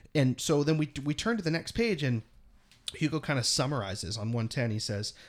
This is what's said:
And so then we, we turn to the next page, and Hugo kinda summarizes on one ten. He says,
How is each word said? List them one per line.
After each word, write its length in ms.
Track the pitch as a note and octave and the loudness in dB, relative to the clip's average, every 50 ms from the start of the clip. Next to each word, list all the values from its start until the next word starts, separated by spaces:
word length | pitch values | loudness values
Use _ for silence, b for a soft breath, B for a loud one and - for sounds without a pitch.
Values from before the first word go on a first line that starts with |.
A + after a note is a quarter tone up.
| B B - | B B 2
And 280 | D#3 C3+ B2+ B2 - | 4 4 4 2 0
so 240 | - - D#3+ D3 D3 | 0 2 4 4 4
then 120 | D3 D#3+ D#3 | 4 4 2
we, 140 | D#3 C#3 - - C3+ | 2 0 -4 -4 -2
we 80 | D3 D3+ | -2 -2
turn 240 | - - A3 A#3+ A3 | 0 0 0 0 0
to 60 | F3+ | 0
the 60 | E3 | 0
next 220 | D#3+ E3 - - | 0 -2 -2 -4
page, 320 | - - A#3 A#3 G#3 D3+ D3 | -2 0 0 2 2 0 0
and 200 | C3 A#2+ A2+ - - - - - - - - - _ - - - - - | 0 0 0 -2 -6 -14 -20 -20 -20 -20 -20 -20 _ -20 -18 -14 -12 -6
Hugo 260 | - D#3+ D3+ D3 D#3 | -2 -2 0 0 -2
kinda 240 | - - D3 C3+ A2+ | -2 0 0 0 0
summarizes 760 | - - - C#3 C3 D3 C3 G#2 F#2+ F#2+ - - - - A2+ | 2 2 2 0 0 0 -2 -4 -4 -6 -6 -6 -6 -6 -4
on 140 | G#2 A2 | -2 -2
one 160 | A#2 A#2+ A2+ A2 | 0 0 -2 -2
ten. 240 | - C#3 B2 A#2 | -2 -2 -2 0
He 80 | G#2+ G#2+ | -2 -2
says, 340 | - - A2 G2+ G#2+ - - B B | -2 -4 -4 -4 -4 -6 -8 B B